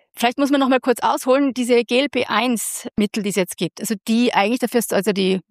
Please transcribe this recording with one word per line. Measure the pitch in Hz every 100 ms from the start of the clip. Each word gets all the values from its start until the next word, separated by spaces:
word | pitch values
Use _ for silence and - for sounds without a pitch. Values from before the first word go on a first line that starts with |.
| _ -
vielleicht | 233 262
muss | 277
man | 277
noch | 262
mal | 254
kurz | 262 233
ausholen, | - 302 262 269 277
diese | 240 240 240
G | 226 247
L | 285
P | -
eins | - 208 247 233 - - 247 -
Mittel, | 208 226
die | 202
es | 196
jetzt | 175 -
gibt, | 165 -
also | 220 208 -
die | 226 240
eigentlich | - 208 254
dafür | 240 240
ist, | -
also | 214 214
die, | 196 190 185 -